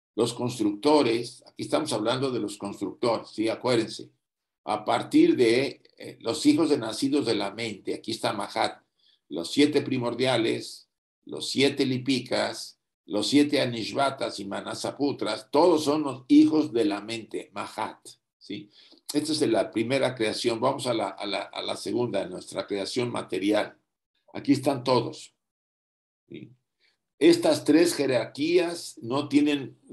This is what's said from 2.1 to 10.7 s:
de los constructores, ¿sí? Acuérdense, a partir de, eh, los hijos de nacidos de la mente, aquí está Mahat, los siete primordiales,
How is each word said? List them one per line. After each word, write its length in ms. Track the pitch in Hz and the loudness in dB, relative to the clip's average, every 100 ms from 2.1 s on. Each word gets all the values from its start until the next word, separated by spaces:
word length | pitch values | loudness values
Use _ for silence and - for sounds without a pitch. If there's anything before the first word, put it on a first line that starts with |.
| 127 135 | -2 -2
de 80 | 120 | -4
los 180 | 104 - | -6 -8
constructores, 720 | 101 - 92 - 120 110 - | -10 -8 -8 -2 -2 -2 -4
¿sí? 200 | - 110 | -4 -4
Acuérdense, 640 | 107 123 117 101 - - _ _ _ _ _ - | -2 0 0 0 -6 -16 _ _ _ _ _ -4
a 180 | 107 - | -4 0
partir 500 | 120 - 151 175 143 | -2 4 6 6 6
de, 480 | 113 123 135 - _ - | 6 4 0 -6 _ -18
eh, 200 | 101 - | -18 -10
los 240 | 110 - 147 | -6 0 4
hijos 240 | 147 151 | 4 4
de 80 | 135 | 2
nacidos 480 | 113 110 135 143 117 | -2 -4 0 0 0
de 100 | 104 | 0
la 160 | 98 | -2
mente, 420 | 104 117 95 - | -6 -8 -8 -8
aquí 180 | - - | -8 -6
está 220 | 107 120 | -4 -4
Mahat, 480 | 107 101 113 107 - _ _ _ _ - | -4 -4 -2 -2 -4 _ _ _ _ -10
los 220 | 80 82 | -8 -2
siete 300 | 139 151 147 | 2 4 4
primordiales, 1080 | 123 127 117 120 131 120 113 120 - | 0 -2 -2 -2 0 2 0 -2 -6